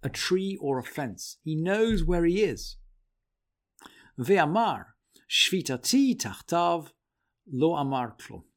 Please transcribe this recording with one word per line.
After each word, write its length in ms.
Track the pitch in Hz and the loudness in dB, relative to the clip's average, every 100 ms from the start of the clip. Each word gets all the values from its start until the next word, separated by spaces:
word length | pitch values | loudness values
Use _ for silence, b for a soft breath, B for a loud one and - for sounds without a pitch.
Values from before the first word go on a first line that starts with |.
a 60 | 135 | -8
tree 480 | - - 185 190 190 | -6 0 0 0 -4
or 200 | 139 131 | -2 -2
a 40 | |
fence. 540 | 120 - 131 92 - - | -4 -8 -8 -8 -14 -12
He 120 | 156 156 | -6 -2
knows 480 | 170 202 226 214 | 0 2 2 2
where 220 | 160 175 170 | 2 2 2
he 160 | 185 | 2
is. 340 | 202 107 - - - _ _ _ _ _ _ _ _ _ B B B - | 0 -2 -10 -16 -20 _ _ _ _ _ _ _ _ _ B B B -10
Ve'amar, 680 | 123 196 147 196 220 117 - _ _ b b | 2 2 4 2 0 -2 -10 _ _ b b
shvitati 880 | - - 190 - 127 - 254 277 240 | 2 2 2 -2 -4 2 4 4 2
tachtav, 720 | 110 98 - 170 175 170 147 _ _ _ _ _ - | -4 -8 -2 0 2 0 -4 _ _ _ _ _ -10
lo 260 | 131 156 170 | 0 2 2
amar 400 | 139 135 120 - | -2 -2 -4 -8
klum. 240 | - 120 - | -18 -18 -20